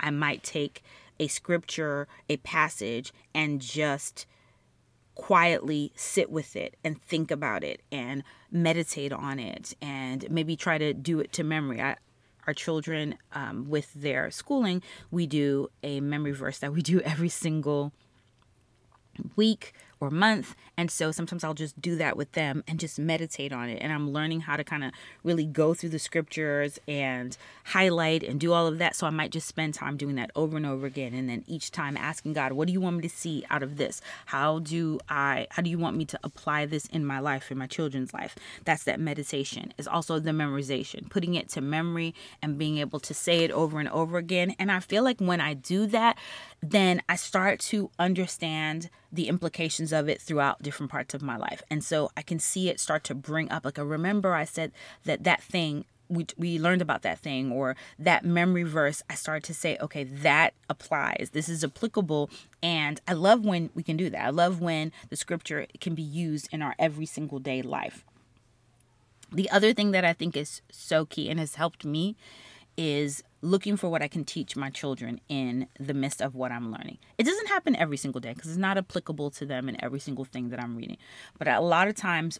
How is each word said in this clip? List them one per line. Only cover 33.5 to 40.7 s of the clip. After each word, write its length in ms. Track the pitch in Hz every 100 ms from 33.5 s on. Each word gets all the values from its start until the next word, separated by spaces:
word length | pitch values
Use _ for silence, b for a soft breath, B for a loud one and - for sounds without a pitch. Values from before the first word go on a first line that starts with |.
| 147
of 160 | 135 143
this? 240 | 139 - B B -
How 320 | 139 147 160
do 420 | 156 165 160 151 -
I, 380 | 147 139 135 -
how 100 | -
do 80 | 170
you 80 | 170
want 180 | 165 131
me 80 |
to 160 | 156 -
apply 440 | - - - 151 147
this 180 | 151
in 220 | - 165 143
my 120 | 135
life, 320 | 143 135 -
in 60 | 135
my 100 | 131
children's 460 | - 156 135 131
life?" 240 | - - - B B -
That's 180 | 151
that 160 | - -
meditation. 720 | 156 151 143 143 139 - - -
It's 100 | 143
also 300 | 170 160 160
the 140 | 156
memorization, 760 | 156 147 139 135